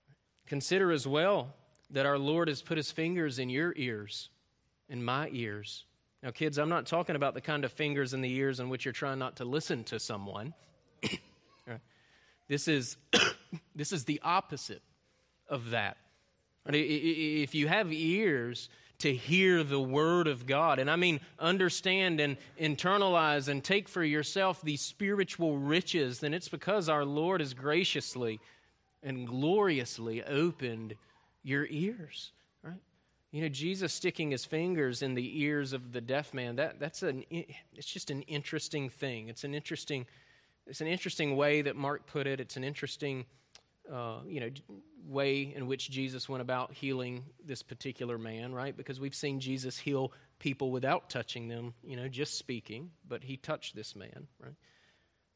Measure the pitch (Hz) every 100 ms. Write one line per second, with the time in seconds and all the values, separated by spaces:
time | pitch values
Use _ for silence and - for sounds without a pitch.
0 | _ _ _ _ - 143 - 190 185 151
1 | 135 147 185 185 127 - _ _ _ 139
2 | 139 139 139 165 165 135 - 160 139 -
3 | 165 180 151 123 127 131 170 151 123 107
4 | 104 - - _ _ _ _ _ - 123
5 | 120 131 156 127 110 104 104 - - _
6 | _ _ 131 - 156 143 151 170 123 165
7 | 170 147 139 131 - 147 131 - 151 143
8 | 131 131 127 131 135 127 127 127 135 -
9 | 139 135 127 - 123 151 - 135 110 113
10 | - 104 98 101 135 - - _ _ -
11 | - - - _ _ _ 123 117 _ _
12 | _ _ _ _ - 143 160 143 120 -
13 | - - - - - 165 _ 147 151 170
14 | 123 147 165 185 - 143 - 98 _ _
15 | _ _ _ _ - 135 117 113 101 -
16 | _ _ _ _ _ _ - 147 147 151
17 | 165 160 151 151 139 156 147 202 180 156
18 | 160 190 208 131 120 120 - - - -
19 | 151 123 135 185 190 175 143 139 131 139
20 | 160 175 156 123 123 139 165 131 139 165
21 | 180 147 - - 165 190 175 - 190 190
22 | 185 156 147 135 - - 156 143 180 202
23 | 196 170 156 147 139 139 160 202 180 180
24 | 156 151 143 196 190 175 151 143 - -
25 | 202 202 180 - 165 139 143 170 - 170
26 | 127 120 147 175 - 160 180 208 160 151
27 | 143 147 170 185 139 127 143 165 185 147
28 | - 127 117 110 - - _ _ _ _
29 | 139 127 120 127 151 208 196 139 120 -
30 | 117 113 - 143 170 - 123 113 110 104
31 | _ _ _ _ 131 143 151 147 190 233
32 | 151 - - _ _ _ 160 185 _ _
33 | _ _ _ 151 160 135 165 190 170 -
34 | 180 - 151 127 - 156 175 170 131 120
35 | 135 123 123 156 147 147 135 131 123 123
36 | 117 139 147 131 123 120 156 - 147 -
37 | 180 131 - 170 - - - - - 190
38 | - 139 - 147 - 156 - 151 131 -
39 | 139 117 110 107 143 147 - 160 - 139
40 | 120 - _ _ _ _ - 143 160 180
41 | 185 - 147 135 147 151 143 120 139 147
42 | - 147 139 135 120 135 131 147 139 -
43 | 143 131 120 _ _ - _ _ - 127
44 | 117 117 170 147 117 139 - - - 247
45 | 160 139 139 139 139 143 127 131 - 131
46 | 131 127 - 127 123 127 127 - 139 131
47 | 123 123 139 - 156 123 - 123 135 -
48 | 120 117 113 113 123 123 135 - - 131
49 | 139 - 147 135 131 131 131 - 170 135
50 | 131 - - _ 147 131 131 127 131 175
51 | - 131 - 120 117 117 120 117 - 123
52 | 131 123 147 - - 120 - 113 175 _
53 | - 120 135 135 - 151 - 107 107 101
54 | - - 147 _ 127 151 _ _ _ _
55 | _ _ _